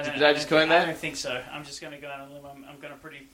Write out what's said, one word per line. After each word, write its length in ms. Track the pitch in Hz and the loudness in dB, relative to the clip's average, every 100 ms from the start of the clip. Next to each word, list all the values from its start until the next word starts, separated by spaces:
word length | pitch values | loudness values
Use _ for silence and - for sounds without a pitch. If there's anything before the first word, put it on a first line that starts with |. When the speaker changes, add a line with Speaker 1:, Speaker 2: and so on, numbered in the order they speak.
Speaker 1:
don't, 100 | 147 139 | 0 4
Speaker 2:
did 80 | |
I 60 | 147 | 4
Speaker 1:
I 40 | |
Speaker 2:
just 160 | 147 - | 4 4
Speaker 1:
don't 100 | 156 | 4
Speaker 2:
coin 80 | 160 | 6
Speaker 1:
think, 40 | |
I 60 | 165 | 6
Speaker 2:
that? 60 | 175 | 4
Speaker 1:
don't 100 | 160 | -2
think 180 | 156 143 | -6 -6
so. 260 | 143 127 127 | -6 -6 -8
I'm 100 | 147 | -12
just 160 | 151 - | -12 -14
gonna 180 | 160 143 | -14 -12
go 120 | 143 | -12
on 80 | 139 | -12
a 140 | 139 | -14
limb. 80 | 143 143 | -16 -16
I'm, 200 | 139 139 | -18 -18
I'm 100 | 143 | -16
gonna 160 | 147 139 | -16 -16
pretty, 220 | 151 139 135 | -16 -18 -20